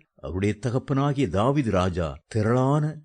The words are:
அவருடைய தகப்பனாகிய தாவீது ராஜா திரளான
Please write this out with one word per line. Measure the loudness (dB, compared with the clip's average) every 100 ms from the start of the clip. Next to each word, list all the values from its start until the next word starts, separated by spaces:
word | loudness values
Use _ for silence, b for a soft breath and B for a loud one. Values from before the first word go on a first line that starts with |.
| _ _
அவருடைய | -8 -2 -2 -2
தகப்பனாகிய | -2 -2 -2 0 0 0 0
தாவீது | 2 2 2 2
ராஜா | 2 2 0 -4 -6 -6
திரளான | -2 2 2 2 2 0 -6